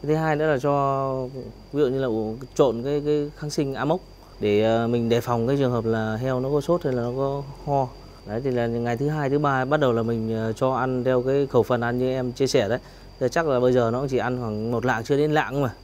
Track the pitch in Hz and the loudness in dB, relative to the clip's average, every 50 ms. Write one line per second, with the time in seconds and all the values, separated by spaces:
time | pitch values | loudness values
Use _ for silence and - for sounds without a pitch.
0 | - 143 156 160 160 160 151 147 156 156 147 127 127 147 143 143 139 139 135 135 | 0 0 0 0 2 0 0 2 2 2 2 2 2 2 2 2 2 2 0 0
1 | 135 135 131 131 127 127 139 131 120 110 - - - - - 143 147 123 131 135 | -2 -2 -2 -4 -6 -6 -8 -12 -12 -12 -16 -18 -16 -6 0 0 2 2 2 0
2 | 135 127 110 110 110 107 110 127 135 127 - - 147 127 110 117 117 139 147 147 | 0 0 0 0 -2 -2 -6 -8 -12 -12 2 2 4 4 4 0 -2 -2 -2 -2
3 | 143 147 151 147 147 147 - - 151 147 147 - 147 135 135 101 123 143 165 185 | 0 0 0 0 0 -4 -8 -8 -8 -6 -2 -2 -2 -2 -2 -2 0 0 0 -2
4 | - - - - - - - - 104 104 104 104 107 110 113 117 117 117 120 120 | -4 -12 -20 -20 -20 -20 -10 -4 0 2 2 4 4 4 2 2 2 0 0 0
5 | 117 113 117 120 120 - 120 117 113 120 139 139 139 127 123 117 110 113 113 110 | 2 2 0 0 0 0 -2 0 0 0 2 2 2 0 0 0 0 0 0 0
6 | 110 110 110 107 127 131 131 127 127 135 143 147 139 - 170 175 175 147 127 123 | -2 -2 -4 -4 -2 -2 -2 -2 -2 0 -2 -2 0 0 -2 0 0 -2 -2 -2
7 | 117 120 123 135 139 139 139 143 139 139 139 - - 147 143 139 131 123 - - | -2 -2 -2 -2 -2 -2 -2 -6 -8 -10 -14 -12 -4 -2 0 0 0 -2 -6 -16
8 | - - - - - 98 104 117 135 139 123 123 117 117 117 117 117 120 120 117 | -20 -20 -20 -18 -12 -6 -6 -4 -2 0 0 0 0 0 -2 -2 -2 -2 -2 -2
9 | 139 147 151 156 147 135 139 147 151 143 135 131 131 131 147 151 143 127 117 117 | -2 -2 -2 0 0 0 0 2 2 2 2 0 0 2 2 2 4 4 4 2
10 | 113 113 117 113 110 110 113 110 110 113 110 - 135 131 131 120 127 131 127 127 | 2 0 0 -2 -2 -2 -2 -2 -2 -2 -2 0 0 0 0 0 -2 -2 -2 0
11 | 120 127 131 123 123 131 135 143 143 135 - 123 107 - 127 120 117 117 120 123 | 0 2 2 2 2 2 0 0 0 2 4 2 4 4 2 0 0 -2 -2 0
12 | 127 131 127 131 127 123 120 - 135 127 - 139 107 98 117 131 - - - - | -2 -2 -2 -2 -4 -4 -2 0 -2 2 2 2 2 2 -2 -4 -4 -10 -20 -20
13 | - - - - 131 123 - 165 165 156 135 123 123 127 127 127 120 113 117 127 | -20 -20 -8 -2 -2 0 0 0 0 2 2 4 4 4 4 4 4 2 0 0
14 | 143 139 131 120 104 123 127 123 123 110 107 107 110 117 123 117 107 127 120 110 | -2 0 0 0 0 0 -2 -4 -4 -4 -4 -4 -2 -2 -2 0 0 0 -2 -2
15 | 113 - 143 139 147 151 151 156 135 104 127 143 143 120 - - | 0 0 0 2 2 2 2 0 0 0 -2 -2 -2 -2 -2 -6